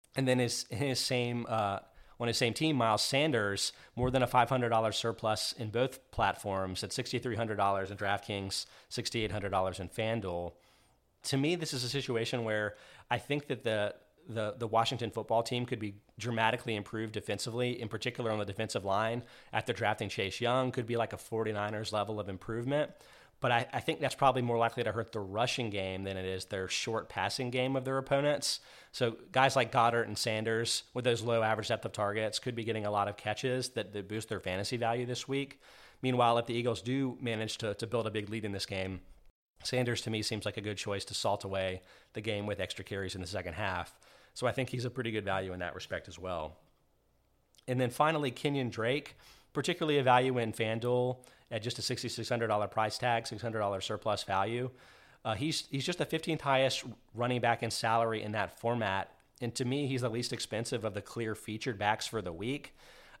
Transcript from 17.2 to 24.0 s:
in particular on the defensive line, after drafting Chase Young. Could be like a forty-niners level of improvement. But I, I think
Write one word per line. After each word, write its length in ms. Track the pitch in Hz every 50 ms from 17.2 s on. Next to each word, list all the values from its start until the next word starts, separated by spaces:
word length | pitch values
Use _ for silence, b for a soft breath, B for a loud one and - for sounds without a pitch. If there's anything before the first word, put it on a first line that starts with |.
| - - 104 98 - 120 110 120 123 123 123 -
in 80 | 117 104
particular 420 | - 110 - 127 117 - 123 110
on 80 | 107 107
the 60 | 104
defensive 400 | 95 95 - 110 104 - 110 95
line, 380 | 98 95 101 110 113 117 120 120 B B B B B B
after 200 | 110 - - 107
drafting 360 | 92 110 104 107 - 113 95
Chase 320 | - - 98 95 - -
Young. 300 | 117 117 123 131 127 127 120
Could 140 | 131 117
be 100 | 110 117
like 160 | 117 113 104 -
a 60 | -
forty-niners 720 | - - 113 110 113 107 107 104 104 104 110 107 110 - 107
level 260 | 104 101 104 110 104
of 100 | 101 98
improvement. 640 | 95 90 - - 113 117 120 131 139 147 147 - - B B B B B B B B B
But 140 | - 123 120
I, 140 | 117 131 -
I 100 | - 120
think 200 | - - 156 -